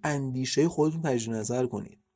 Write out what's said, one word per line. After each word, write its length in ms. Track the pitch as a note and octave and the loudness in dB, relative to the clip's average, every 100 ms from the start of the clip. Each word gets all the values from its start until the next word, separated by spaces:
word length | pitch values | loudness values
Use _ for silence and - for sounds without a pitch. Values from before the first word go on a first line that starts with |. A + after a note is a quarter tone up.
اندیشه 640 | D3+ C#3+ C3+ B2+ B2+ - D#3+ | -2 -2 -2 -2 0 2 2
خودتون 340 | E3 D3+ D#3+ | 4 2 2
تجدید 340 | D#3+ B2 A2+ A2+ | 0 0 0 -4
نظر 300 | A2 B2 B2 | -2 0 0
کنید. 340 | G2+ - - _ | -2 -8 -16 _